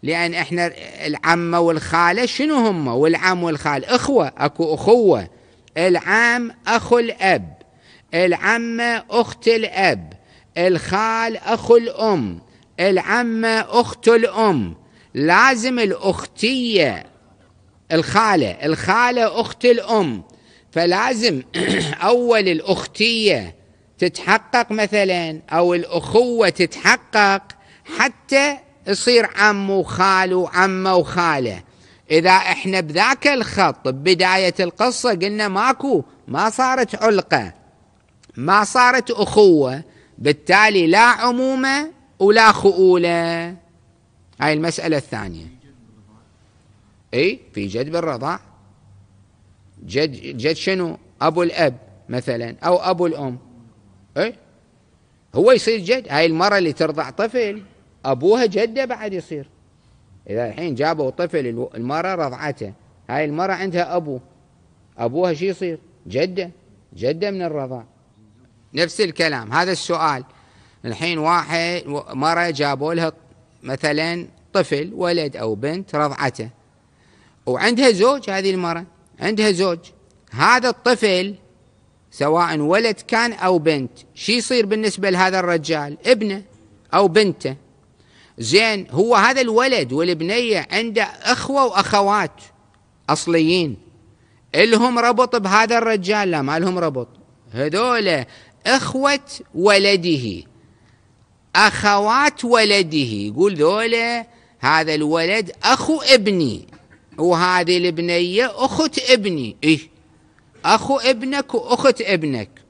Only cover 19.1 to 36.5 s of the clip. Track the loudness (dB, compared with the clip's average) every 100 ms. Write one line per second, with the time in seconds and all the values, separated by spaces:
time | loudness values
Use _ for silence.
19.1 | 2 0 -2 -6 0 2 2 2 0 0
20.1 | -4 -10 -20 _ _ _ -2 0 2 0
21.1 | 0 -2 -2 -6 -4 -2 -2 -2 -2 2
22.1 | 2 4 2 2 -2 -2 -4 -4 0 0
23.1 | 2 2 0 -4 -14 _ _ _ _ -4
24.1 | -2 0 0 2 -2 0 -2 0 0 0
25.1 | -2 -4 -10 -4 0 2 0 -2 -6 2
26.1 | 2 2 2 2 2 -2 0 0 0 0
27.1 | 2 2 2 -4 -20 _ -20 -16 -2 -2
28.1 | -2 0 2 2 -2 _ _ -6 -2 4
29.1 | 4 2 2 2 2 -2 -2 -2 0 2
30.1 | 2 2 0 -2 0 0 0 2 2 2
31.1 | -2 0 0 -4 -8 -16 _ -20 _ _
32.1 | 2 4 4 2 -4 -2 -4 -2 0 0
33.1 | 2 0 0 -2 0 0 0 -6 -4 0
34.1 | 2 2 2 0 -2 -6 -2 -2 0 -2
35.1 | -2 -4 -4 -2 0 0 0 0 -2 -2
36.1 | _ -8 -2 -2